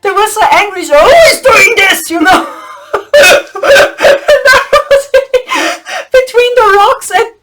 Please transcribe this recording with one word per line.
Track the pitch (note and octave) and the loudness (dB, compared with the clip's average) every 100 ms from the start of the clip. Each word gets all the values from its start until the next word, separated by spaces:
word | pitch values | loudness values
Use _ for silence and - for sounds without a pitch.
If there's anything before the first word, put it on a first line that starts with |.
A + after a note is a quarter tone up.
They | G4+ | -4
were | G4 G#4+ | -2 -4
so | G#4+ F4+ | -2 0
angry, | D#4+ G#4 F#4 | 0 -2 -6
so, | D#4+ D4 | 0 2
Who | F4 E5 D#5+ | 4 4 4
is | - | 2
doing | C5 A#4 - | 0 2 2
this? | A4 F#4+ F4+ - | 0 -2 -2 -4
You | E4 | -2
know. | D#4 F#4 E4 | 0 0 -2
<laughs> | - - - - G4+ - D5 | -12 -18 -20 -10 -10 -2 2
And | F5+ - - F#4+ B4+ C#5 - - - C#5 - C#5+ | 4 2 -2 -6 0 2 2 0 0 0 0 0
I | B4+ B4+ - C#5+ C#5+ | 2 0 2 -2 2
was | C#5 C#5 C5+ C5+ B4+ B4+ A#4 E4+ E4+ - - - | 0 2 -2 0 -4 -4 -6 -6 -8 -10 -12 -2
between | C5 B4+ A#4 B4 | -2 -2 -4 -2
the | B4 G#4+ G4+ | 0 0 2
rocks | G#4 C5 - | 2 0 -4
and | F#4 A4+ - | -4 -4 -8